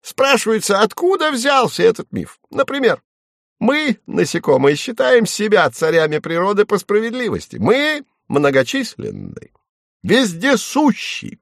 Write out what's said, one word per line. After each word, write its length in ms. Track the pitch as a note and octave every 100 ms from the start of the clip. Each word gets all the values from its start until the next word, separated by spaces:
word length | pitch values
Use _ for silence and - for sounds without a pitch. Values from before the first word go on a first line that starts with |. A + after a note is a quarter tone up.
Спрашивается, 760 | - - C4+ C4 G#3+ A3 - G3
откуда 520 | G#3+ - F4 F#4+ D#4
взялся 520 | C4 C4+ C4+ A3 -
этот 280 | F3+ - -
миф? 280 | - - - _
Например, 540 | - G#3+ C#4 A#3 D3 _ _ _ _ _ _
мы, 400 | A3 D4 D4+ - -
насекомые, 680 | E3 E3+ E3+ - C3+ C#3
считаем 520 | D3 - A3+ F#3 B3 A3
себя 420 | - G#3+ G3+ D3+
царями 480 | - D#3+ E3 D#3 D#3
природы 480 | D#3+ E3 F#3+ G3+
по 140 | G#3 G3+
справедливости. 800 | - G#3 A#3 B3 A3+ F#2 - -
Мы 460 | A2 A#3 G3 G3+ - _ _
многочисленны, 1200 | C#3+ C#3+ C3+ B2+ C4+ A#3+ - A1+ G1+ G1+ G1+ - _ _ _ _ _
вездесущи. 1400 | - A3+ A#3 E3 B3+ C4 - C4+ D4 - - - - -